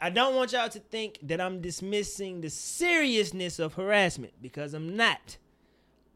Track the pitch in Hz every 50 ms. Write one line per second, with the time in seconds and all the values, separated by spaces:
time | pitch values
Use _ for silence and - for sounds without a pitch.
0 | 160 180 180 233 262 269 262 262 254 240 240 247 226 220 226 208 - - - 220
1 | 220 208 214 - 151 135 165 175 180 185 190 180 165 180 156 - 185 196 208 208
2 | 202 202 - - 202 190 180 170 160 151 - - - - - - 339 349 339 320
3 | 294 262 233 214 202 165 170 190 180 175 - - 160 151 - 180 190 202 208 208
4 | 190 170 - 131 120 - _ - 123 123 - 143 147 143 151 156 160 165 196 220
5 | 233 208 151 - - - - - _ _ _ _ _ _ _ _ _ _ _ _
6 | _ _ _